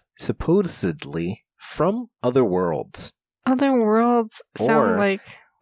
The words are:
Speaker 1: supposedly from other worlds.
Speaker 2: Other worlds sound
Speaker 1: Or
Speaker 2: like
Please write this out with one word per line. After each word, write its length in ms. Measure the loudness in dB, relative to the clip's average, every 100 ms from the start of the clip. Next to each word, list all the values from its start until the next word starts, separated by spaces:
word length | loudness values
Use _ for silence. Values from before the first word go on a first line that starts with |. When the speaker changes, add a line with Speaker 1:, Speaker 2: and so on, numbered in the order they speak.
| -10 -8
Speaker 1:
supposedly 1200 | -6 -4 0 2 0 -2 -4 -4 -8 -6 -6 -8 _ _
from 520 | -10 -2 0 0 -6 _
other 200 | 0 2 2
worlds. 680 | 2 0 -2 -6 -10 -12 -14 _ _ -2
Speaker 2:
Other 280 | 0 2
worlds 680 | 2 2 2 4 2 0 -6 -10 -4
sound 340 | 0 2 2
Speaker 1:
Or 60 | 2
Speaker 2:
like 240 | 0 -2 -6 -20 _ _